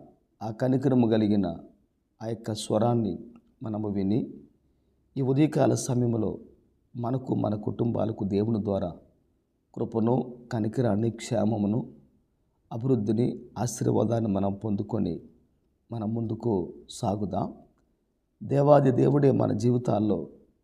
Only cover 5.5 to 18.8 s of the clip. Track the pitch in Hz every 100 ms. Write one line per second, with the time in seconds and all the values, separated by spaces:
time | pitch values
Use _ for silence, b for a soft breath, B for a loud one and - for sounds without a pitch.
5.5 | 147 123 120 - 120 120 113 98 - -
6.5 | - _ _ _ 123 117 127 131 - 110
7.5 | 107 - 107 120 110 104 110 101 98 110
8.5 | 110 98 98 92 76 - _ _ _ _
9.5 | _ _ - 117 113 113 131 127 - -
10.5 | 120 107 123 120 101 117 107 - 113 104
11.5 | 107 101 113 - - _ _ _ _ _
12.5 | _ _ 117 131 120 104 110 123 - -
13.5 | - 120 - - 107 110 117 110 98 98
14.5 | 98 110 98 - 110 98 82 - _ _
15.5 | _ _ _ _ 113 104 117 113 110 117
16.5 | 98 80 - - - 98 101 101 101 -
17.5 | - - _ _ _ _ _ _ _ -
18.5 | 135 143 147